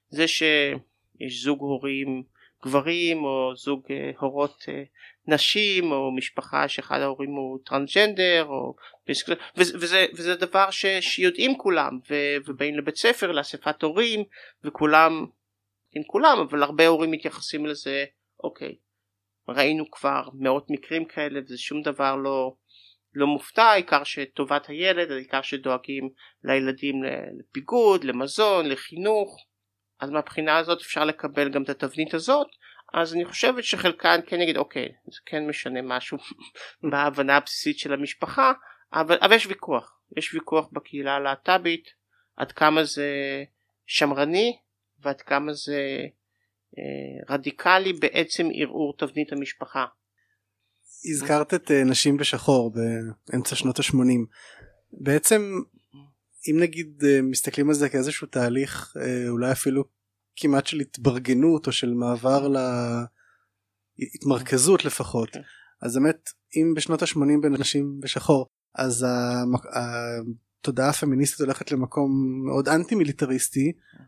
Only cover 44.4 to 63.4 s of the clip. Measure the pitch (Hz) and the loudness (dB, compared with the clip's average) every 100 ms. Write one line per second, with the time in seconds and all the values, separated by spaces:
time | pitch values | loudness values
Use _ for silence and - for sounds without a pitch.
44.4 | 233 240 _ _ _ _ 143 139 - 139 | 0 -2 _ _ _ _ -8 -8 -4 -4
45.4 | 151 147 - 143 139 139 143 _ _ _ | -2 -8 -6 -4 -4 -6 -10 _ _ _
46.4 | _ _ _ - - 69 139 135 - 139 | _ _ _ -14 -10 -10 -10 -12 -6 -6
47.4 | 135 - 180 185 190 170 151 - 165 - | -6 -2 4 4 4 0 0 0 -2 0
48.4 | 165 - 143 - 147 143 147 151 147 143 | -2 -2 -4 -2 -4 -4 -6 -4 -4 -6
49.4 | 139 - - 139 127 _ _ _ _ _ | -8 -10 -8 -6 -6 _ _ _ _ _
50.4 | _ _ _ _ _ - - 147 143 147 | _ _ _ _ _ -14 -6 -4 0 0
51.4 | 147 139 - 143 131 127 147 143 143 123 | 2 0 4 4 4 4 4 2 0 0
52.4 | - 135 117 113 113 113 113 110 - 127 | 4 4 4 -2 -2 -2 -6 -12 -6 -4
53.4 | 123 - 131 123 139 135 127 123 113 - | -2 -2 -2 0 2 4 6 4 0 -8
54.4 | - - - _ _ - 139 151 - 220 | -20 -20 -20 _ _ -6 2 2 4 4
55.4 | 202 190 - _ _ 139 143 _ _ _ | 2 -6 -8 _ _ -20 -20 _ _ _
56.4 | - 156 170 160 156 147 143 139 131 127 | 0 2 2 -2 -10 0 4 6 4 0
57.4 | - - 143 147 143 135 135 151 143 135 | -2 0 2 2 2 0 -2 -4 -6 -2
58.4 | 120 123 135 - - 151 131 123 120 120 | 0 0 -2 -6 -12 -8 -4 -4 -2 -2
59.4 | 127 131 143 135 135 _ _ _ _ - | 0 0 0 0 -2 _ _ _ _ -4
60.4 | 151 139 - 156 139 - 127 123 127 127 | 2 2 0 -4 -6 -2 0 0 2 4
61.4 | 160 160 143 - 123 120 120 120 131 139 | 4 4 0 -2 0 0 0 0 2 2
62.4 | 139 135 127 120 120 120 120 _ _ _ | 2 0 0 -2 -2 -4 -6 _ _ _